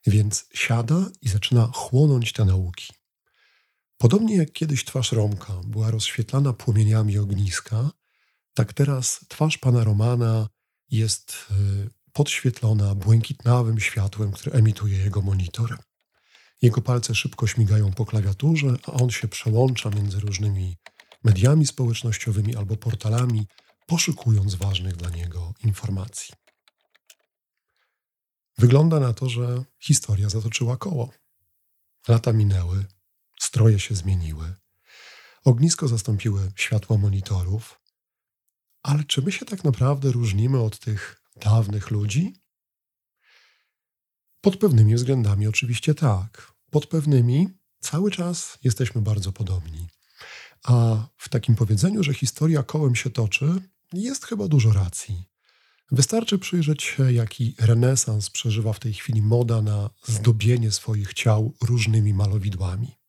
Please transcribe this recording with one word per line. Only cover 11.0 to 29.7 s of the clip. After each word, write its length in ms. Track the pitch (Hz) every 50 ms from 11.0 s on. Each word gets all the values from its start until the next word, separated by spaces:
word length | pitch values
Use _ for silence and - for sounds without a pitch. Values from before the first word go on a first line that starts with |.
| 110 107 - - _ - - - - -
y, 380 | 101 98 101 98 98 98 101 107 _ _ _ _ _
podświetlona 840 | - 143 - - - - 131 113 - - 107 110 104 104 101 101
błękitnawym 840 | 98 92 104 117 117 113 - 139 - - 120 123 123 120 113 113 110
światłem, 520 | 101 - - - 98 98 - 107 110 101
które 200 | 95 - - -
emituje 460 | - 120 110 110 101 - 107 104 98
jego 240 | 95 95 101 92 104
monitor. 580 | 92 98 98 95 92 85 - - 117 113 104 - - _ _ _ _ _ _ _ _ _ _ _ _ _ _ _
Jego 200 | - 120 107 -
palce 340 | 113 - 123 120 110 - 113
szybko 320 | - - - - - 117
śmigają 460 | 110 - 120 110 95 104 107 104 98 92
po 120 | - 110
klawiaturze, 720 | - - 107 98 98 98 - 135 151 165 156 143 135 123 - -
a 80 | -
on 180 | - 127 127 123
się 180 | 107 - -
przełącza 600 | 107 - - - 113 107 117 127 131 127 - - 113
między 300 | 101 104 101 101 92 101
różnymi 580 | 101 104 98 92 104 104 98 95 92 92 90 - _ - _ _ - _ - _ -
mediami 440 | 113 104 92 95 127 147 160 151
społecznościowymi 880 | 131 - - 127 117 117 - - 117 107 - - 120 104 98 101 104 123
albo 220 | 113 98 95 110
portalami, 680 | 107 - 113 113 101 - 110 113 120 123 123 117 110 104 - _ _ _ _ _ _ _
poszukując 680 | - 170 165 - - 160 - - 120 110 101 98 104 95
ważnych 400 | 90 - 101 95 92 92 95 87
dla 140 | 85 85 87
niego 440 | 85 85 85 87 87 90 87 87 - _ -
informacji. 720 | 110 98 - - 98 98 95 92 - - - - - - _ _ _ _ _ _ _ _ _ _ _ _ _ _ _ - _ _ _ _ _ _ _ _ _ _ _ _ _ _ _ _ _ _ _ _ _ _ _ _ _ _ _ _
Wygląda 420 | - 127 120 131 139 156 165 160 151
na 140 | 135 123 113
to, 160 | - 131 127
że 340 | 117 120 123 120 123 123 127 _